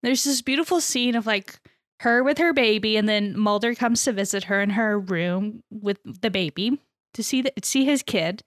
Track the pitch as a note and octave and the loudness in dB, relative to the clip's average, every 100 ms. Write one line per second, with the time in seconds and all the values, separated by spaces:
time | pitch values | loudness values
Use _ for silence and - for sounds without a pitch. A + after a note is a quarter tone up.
0 | B3 B3+ C#4 C4 A#3+ C#4 E4 F4+ - C4 | 0 0 0 -2 -2 -2 2 0 0 0
1 | B3 A#3 G#3+ G#3 F#3+ - _ _ _ _ | 0 0 0 -2 -4 -20 _ _ _ _
2 | A#3+ A#3 C4 D4 E4+ C#4 A#3 G#3+ A3 G#3+ | 2 4 4 2 2 4 4 2 2 2
3 | G#3+ G#3+ G3+ G3 G#3 G#3 A#3 A#3+ A#3+ A#3 | 2 2 0 0 0 2 0 0 0 0
4 | - G#3 G3 G3+ G3 G3 G3+ G3+ A3 G#3 | 0 -2 -2 -4 -2 0 0 0 0 0
5 | F#3+ F3+ F3 F3+ G#3 G#3+ _ G#3+ G3+ G3 | -2 -2 0 0 -4 -8 _ -8 -4 -4
6 | - G3 A3+ F#3+ F3 - G#3 C#4 _ _ | -8 -6 -2 -2 -2 -2 -2 -2 _ _
7 | _ - A3 C4 C4 - - C4+ C4+ C#4+ | _ -8 -2 -2 -2 -4 -2 0 2 2
8 | - G#3 D#3+ G#3 | 0 -2 -2 -6